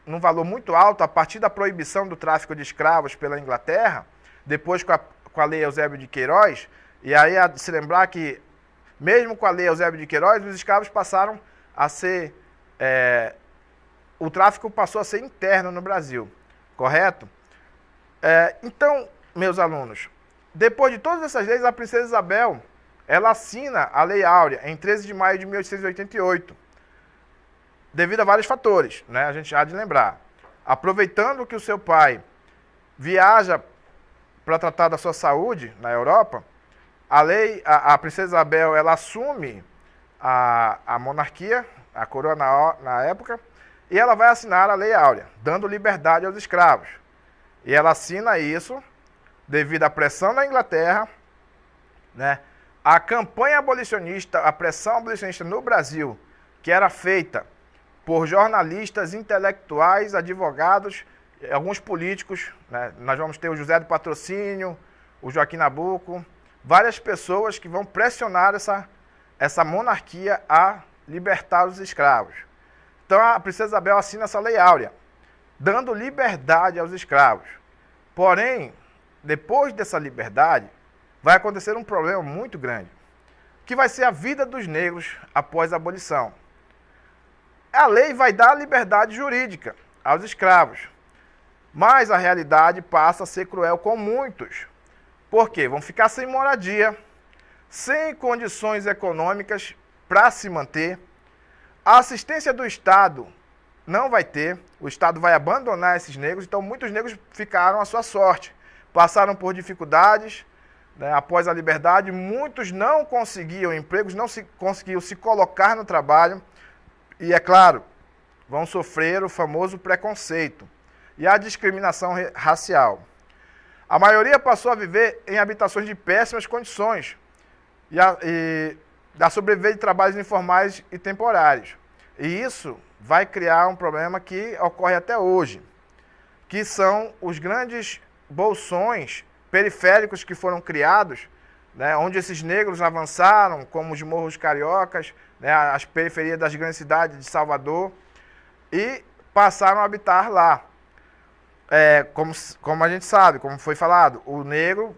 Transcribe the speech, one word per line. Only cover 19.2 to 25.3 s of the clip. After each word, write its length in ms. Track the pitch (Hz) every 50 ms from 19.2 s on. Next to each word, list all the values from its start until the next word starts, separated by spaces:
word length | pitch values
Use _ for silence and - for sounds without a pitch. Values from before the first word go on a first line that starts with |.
| _ _ -
meus 240 | 175 185 190 175 190
alunos, 520 | 175 160 156 143 131 113 107 - - - _ _ _ _ _ _ _ _
depois 400 | - 160 220 233 226 - 269 262
de 60 | 233 208
todas 240 | 208 320 349 330 320
essas 220 | 285 - 240 202
leis, 180 | 214 240 247 247
a 80 | 247
Princesa 320 | 233 240 233 - 240 240 240
Isabel, 580 | 233 233 208 185 170 190 220 240 220 147 110 - _ _ _ _ _ _ _ _ -
ela 220 | 147 180 214 226
assina 580 | 220 - - - 208 240 285 277 247 175 139 -
a 120 | - 143 160
Lei 200 | 180 202 202 185
Áurea 360 | 170 180 180 165 143 135 - 139
em 120 | 147 160
treze 300 | 156 175 196 208 214 202
de 80 | 202 202
maio 240 | 190 185 190